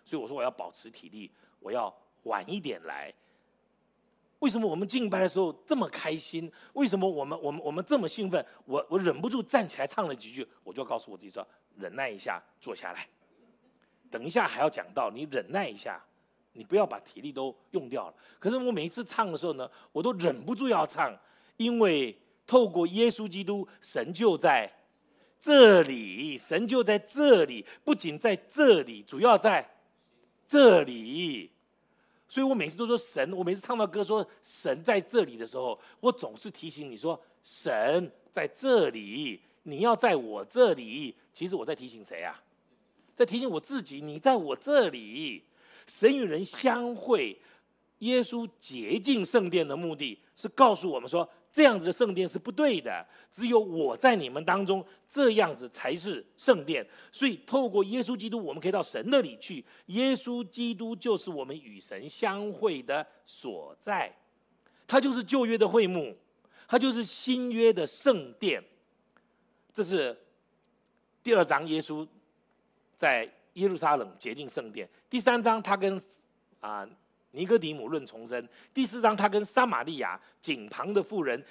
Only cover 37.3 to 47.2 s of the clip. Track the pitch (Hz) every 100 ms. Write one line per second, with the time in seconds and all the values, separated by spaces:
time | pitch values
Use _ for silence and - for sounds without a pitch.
37.3 | _ - - 165 110 117 170 175 - _
38.3 | - 151 - 262 233 143 113 101 117 143
39.3 | 95 _ _ 160 143 226 226 240 160 113
40.3 | 104 104 240 240 139 113 131 135 - _
41.3 | - 175 180 113 147 127 113 98 85 85
42.3 | - _ _ _ _ _ _ _ - 240
43.3 | 233 254 160 - 269 165 143 151 151 269
44.3 | 247 151 127 269 294 196 127 107 123 151
45.3 | 92 - _ _ - - - 214 277 208
46.3 | 160 190 - 254 240 240 233 - 214